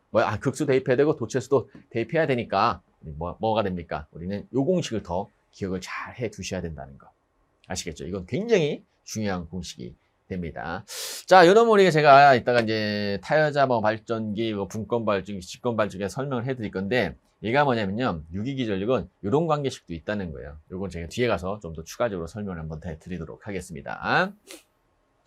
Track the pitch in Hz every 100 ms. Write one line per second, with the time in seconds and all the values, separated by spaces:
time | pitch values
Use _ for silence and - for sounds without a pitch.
0 | _ 107 101 107 139 127 143 131 135 123
1 | 147 151 117 131 - 135 - - - 117
2 | 113 160 147 123 92 95 113 90 _ _
3 | 80 73 87 - 110 110 101 90 80 78
4 | 78 - 87 101 - 123 135 180 - 110
5 | - 90 104 _ _ - 95 92 - -
6 | - 101 113 - 92 92 85 71 67 69
7 | - _ _ _ _ _ - 92 87 76
8 | 73 95 90 180 233 208 147 214 - _
9 | - 110 104 90 82 90 80 - 60 -
10 | _ _ - 92 82 71 71 92 - -
11 | - - - 185 170 208 233 208 185 151
12 | 151 139 143 123 - 120 110 110 107 104
13 | 101 98 - 151 151 143 131 117 107 110
14 | - 113 110 101 113 101 95 113 104 120
15 | 107 101 92 101 90 - 123 110 104 90
16 | 98 131 143 123 123 127 104 95 98 123
17 | 90 67 _ _ 104 139 143 113 98 104
18 | 127 82 80 92 120 135 113 95 107 120
19 | 85 _ 101 143 165 147 135 - - 80
20 | - 104 90 65 69 78 - 92 95 82
21 | 85 - 123 98 92 107 85 80 78 -
22 | 120 92 80 107 101 85 80 78 87 80
23 | 87 87 80 - 104 92 92 73 67 50
24 | 101 147 190 - - - _ _ _ _
25 | _ _